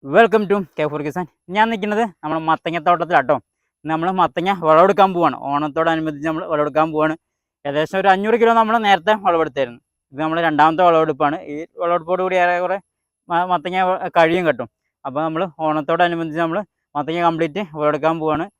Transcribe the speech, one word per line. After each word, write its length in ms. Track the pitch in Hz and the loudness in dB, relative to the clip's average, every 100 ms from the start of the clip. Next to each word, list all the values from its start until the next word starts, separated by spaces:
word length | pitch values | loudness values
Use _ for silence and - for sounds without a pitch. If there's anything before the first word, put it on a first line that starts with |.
Welcome 440 | 135 170 233 214 196 | 2 4 4 2 0
to 60 | 202 175 | -2 -4
K 100 | - 151 | -6 -4
for 80 | 147 | -4
Kisan. 200 | 147 143 147 _ - | -6 -6 -10 _ -8
ഞാൻ 100 | 196 226 | -2 0
നിൽക്കുന്നത് 300 | 226 208 208 226 _ | -2 -2 -2 -4 _
നമ്മുടെ 180 | 156 160 160 | -6 -4 -2
മത്തങ്ങ 300 | 160 165 170 | -2 -2 -2
തോട്ടത്തിലാട്ടോ. 500 | 165 170 165 165 127 143 _ _ _ _ | 0 0 2 0 2 -2 _ _ _ _
ഇന്ന് 100 | 151 | -6
നമ്മൾ 160 | 160 170 185 | -4 -2 0
മത്തങ്ങ 280 | 165 - 180 190 160 | -2 0 -4 0 4
വിളവെടുക്കാൻ 420 | 151 190 202 190 | 6 6 6 2
പോവാണ്. 220 | 180 160 127 135 | 4 0 0 -4
ഓണത്തോടനുബന്ധിച്ച് 760 | 143 151 147 165 160 156 143 160 | -4 -2 -2 0 0 -4 -6 -6
നമ്മൾ 140 | 160 180 | -6 -4
വിളവെടുക്കാൻ 360 | 151 147 151 160 | -2 0 0 0
പോവാണ്. 220 | 156 156 - _ _ _ _ 143 | 0 -2 -2 _ _ _ _ -6
ഏകദേശം 300 | 143 156 190 | -4 -2 0
ഒരു 100 | 190 | 2
അഞ്ഞൂറ് 240 | 190 208 233 | 2 2 2
കിലോ 120 | 226 226 | 4 4
നമ്മൾ 160 | 220 233 208 | 2 0 2
നേരത്തെ 260 | 190 170 214 | 2 2 0
വിളവെടുത്തായിരുന്നു. 540 | 190 165 156 135 123 120 _ _ _ | 2 0 0 -2 -6 -6 _ _ _
ഇത് 80 | 135 | -6
നമ്മുടെ 180 | 156 165 170 | -4 0 0
രണ്ടാമത്തെ 360 | 147 156 160 180 | 4 4 6 4
വിളവെടുപ്പാണ്. 500 | 165 156 139 147 165 156 | 4 2 0 -2 -2 -8
ഈ 40 | 147 170 - | -12 -12 -6
വിളവെടുപ്പോട് 400 | 170 175 160 185 | -2 -2 -2 -2
കൂടി 120 | 185 185 | 0 2
ഏറെക്കുറെ 340 | 175 175 180 190 _ _ _ _ - | 2 0 -2 -4 _ _ _ _ -4
മ-, 160 | 170 180 | -2 0
മത്തങ്ങ 300 | 175 165 185 185 | -2 -2 -2 0
വ-, 120 | 185 175 175 | -2 -2 2
കഴിയും 260 | 165 180 165 | 2 2 0
കേട്ടോ. 160 | 120 117 _ _ _ | -2 -8 _ _ _
അപ്പോൾ 160 | 139 131 160 | -10 -6 -4
നമ്മൾ 140 | 160 185 151 | -4 -6 -4
ഓണത്തോടനുബന്ധിച്ച് 760 | 156 151 147 170 175 165 165 156 | -4 -2 -2 0 0 0 -6 -4
നമ്മൾ 140 | 165 180 202 _ _ 147 | -4 -4 -8 _ _ -8
മത്തങ്ങ 240 | 147 170 170 | -4 -2 0
കംപ്ലീറ്റ് 340 | 165 165 185 185 151 | 0 -4 -4 -10 -2
വിളവെടുക്കാൻ 400 | 151 151 160 165 | -2 0 -2 -2
പോവാണ്. 240 | 156 151 196 | -2 -4 -6